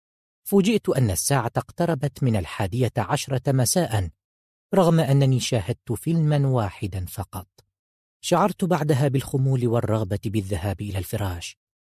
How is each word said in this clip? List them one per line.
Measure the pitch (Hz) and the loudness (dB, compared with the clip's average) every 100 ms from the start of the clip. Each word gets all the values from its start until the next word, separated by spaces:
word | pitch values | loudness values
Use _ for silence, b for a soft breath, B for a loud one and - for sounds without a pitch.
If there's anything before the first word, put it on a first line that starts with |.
| _ _ _ _ - | _ _ _ _ 0
فوجئت | 196 190 214 - | 2 4 2 0
أن | - 117 | 2 2
الساعة | 90 - 139 117 127 | 0 0 0 0 -4
اقتربت | - - 170 151 147 - | -4 -4 -2 0 -4 -2
من | 131 107 | 0 0
الحادية | 92 - 98 117 117 - | -2 -4 -4 0 -2 0
عشرة | 104 147 - 131 143 | -2 -2 -2 -4 0
مساء، | 131 117 185 151 110 87 - _ _ _ _ - 190 | 0 2 0 0 -2 -4 -8 _ _ _ _ -2 2
رغم | 170 165 | 4 4
أنني | 135 139 135 127 | 4 4 4 2
شاهدت | - 117 107 - - | 0 -2 -2 -6 -6
فيلما | 110 160 170 151 147 139 | -6 -2 0 2 2 2
واحدا | 127 101 - 101 92 90 | 2 0 -4 -8 -6 -8
فقط. | - - 95 - _ _ _ _ _ _ _ | -10 -10 -12 -14 _ _ _ _ _ _ _
شعرت | - 170 208 - 175 | 0 2 2 0 0
بعدها | 160 151 131 143 | 0 2 2 2
بالخمول | 131 - 135 135 131 120 | 0 -2 0 2 2 2
والرغبة | 117 110 110 98 101 107 | 2 2 0 0 -4 -2
بالذهاب | 104 95 98 101 85 | -4 -2 -4 -2 -4
إلى | 104 95 | -6 -6
الفراش، | 90 110 98 87 - - _ _ _ | -6 -4 -4 -6 -12 -16 _ _ _